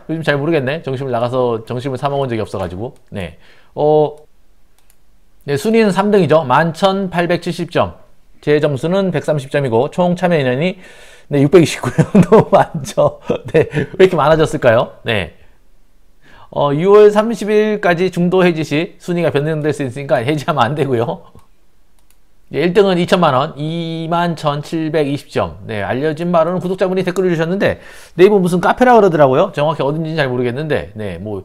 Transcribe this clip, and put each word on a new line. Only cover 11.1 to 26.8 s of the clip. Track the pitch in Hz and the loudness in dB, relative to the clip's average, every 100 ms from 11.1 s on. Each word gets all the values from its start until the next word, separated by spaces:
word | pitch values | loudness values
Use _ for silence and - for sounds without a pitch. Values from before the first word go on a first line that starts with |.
| - - | -20 -4
네, | 143 | 2
육백이십구 | 147 185 151 - - | 4 6 4 0 -2
명. | - - 208 | 0 2 4
<laughs> | - | 6
너무 | 226 - | 4 6
많죠. | 185 135 160 135 - 147 - - - - | 2 2 -4 -6 -2 0 -2 -6 -6 -2
네, | 160 127 | 0 0
왜 | 147 139 - | -2 -4 4
이렇게 | 190 | 4
많아졌을까요? | 175 143 160 151 147 131 113 156 - | 4 2 2 2 0 2 2 0 -6
네. | 113 110 82 - - - - - - - - - - - - | -4 -4 -6 -12 -20 -20 -20 -20 -20 -20 -20 -20 -20 -20 -10
어, | - 143 | -4 -2
유월 | 143 185 208 208 | 0 4 8 8
삼십 | 208 220 233 208 | 6 0 -4 -2
일까지 | 214 214 214 196 170 185 | 0 0 0 0 0 -2
중도 | 180 175 185 | 0 0 2
해지 | 180 160 | 2 0
시 | 156 143 170 - | -2 -4 -4 -8
순위가 | - 175 165 | -6 -2 0
변동될 | 143 151 156 147 | 0 -2 -2 -4
수 | 139 | -4
있으니까 | 135 117 139 147 | -6 -8 -2 -2
해지하면 | 120 151 131 151 | 0 -2 -2 -2
안 | 117 | 0
되고요. | 151 139 123 117 175 - - - - - - - - - - - - - | 0 -2 -2 -2 -6 -14 -20 -20 -20 -20 -20 -20 -20 -20 -20 -20 -20 -10
예, | 135 | -2
일 | 165 | 0
등은 | 180 196 180 | 2 4 2
이천만 | 175 190 165 | 2 2 2
원, | 131 156 139 | 2 -2 -4
이만 | 156 170 165 160 160 170 175 156 | -8 -6 -6 -8 -4 -2 -2 -2
천칠백이십 | 151 147 147 165 160 160 143 143 - | -4 -4 -6 -6 -2 -2 -2 -4 -6
점. | 123 92 80 98 | -4 -4 -6 -10
네, | 107 | -6
알려진 | 95 120 156 151 175 | -4 -2 -4 -4 -2
바로는 | 175 160 180 | 0 0 -2
구독자분이 | 180 185 | -4 -2